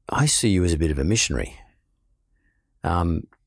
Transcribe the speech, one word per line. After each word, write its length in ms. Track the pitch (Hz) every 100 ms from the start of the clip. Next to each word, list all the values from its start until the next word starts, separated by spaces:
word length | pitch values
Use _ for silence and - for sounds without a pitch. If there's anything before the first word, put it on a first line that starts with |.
| -
I 160 | - 147
see 240 | - 117
you 140 | 92
as 100 | 90
a 40 | 82
bit 140 | 80
of 60 | 71
a 60 |
missionary, 520 | 76 110 - 62 50 - - _ _ _ _ _ _ _ _ _ _ _
um, 440 | 87 87 85 80 - _